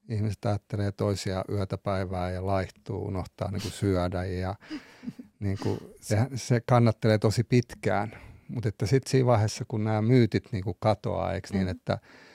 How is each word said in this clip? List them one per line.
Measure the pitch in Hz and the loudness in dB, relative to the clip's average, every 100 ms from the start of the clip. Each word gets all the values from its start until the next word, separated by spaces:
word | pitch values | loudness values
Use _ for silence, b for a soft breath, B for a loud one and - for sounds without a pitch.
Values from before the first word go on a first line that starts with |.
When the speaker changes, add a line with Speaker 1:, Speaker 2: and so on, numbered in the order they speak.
| - | -4
Speaker 1:
Ihmiset | 110 107 98 | -2 -2 -2
ajattelee | 104 101 _ 101 101 | -2 -2 _ -4 -4
toisia | - 104 98 101 92 101 | -2 -2 -2 -4 -4 -4
yötä | 101 95 92 | -4 -4 -4
päivää | - 95 92 92 90 | -4 -2 -2 -4 -4
ja | 90 | -4
laihtuu, | 95 95 92 - - 98 | -2 -2 -2 -10 -10 -8
unohtaa | 98 95 - - - | -4 -6 -8 -6 -6
niinku | 98 98 | -4 -8
syödä | - 101 90 90 92 | -2 2 2 0 -2
ja | 92 90 92 104 B 302 B B | -4 -4 -4 -8 B -14 B B
<laughs> | 254 B B _ | -14 B B _
niinku, | 101 98 101 101 - - | -4 -2 -4 -4 -8 -18
se, | - 104 139 | -2 0 0
se | 131 - 120 - | -4 0 0 4
kannattelee | 123 117 - 113 107 | 6 6 4 2 4
tosi | 110 101 | 4 0
pitkään. | 110 123 120 - 104 98 110 B B B B | 4 2 2 -4 -2 -2 -4 B B B B
Mut | - | -4
että | 110 - | -4 -4
sit | 98 135 - | 2 2 2
siinä | 131 | 2
vaiheessa, | 123 113 107 - 113 | 4 4 2 -2 -6
kun | 110 | -2
nämä | 107 107 | 0 2
myytit | 110 127 113 104 - | 4 6 6 2 -2
niinku | 101 101 - | -6 -6 0
katoaa, | 110 101 104 90 90 | 0 0 -2 -4 -2
eiks | 90 - | -4 -4
niin, | 98 | -2
Speaker 2:
Mm. | 92 | -2
Speaker 1:
että | 90 - 95 B B B | -4 -4 -4 B B B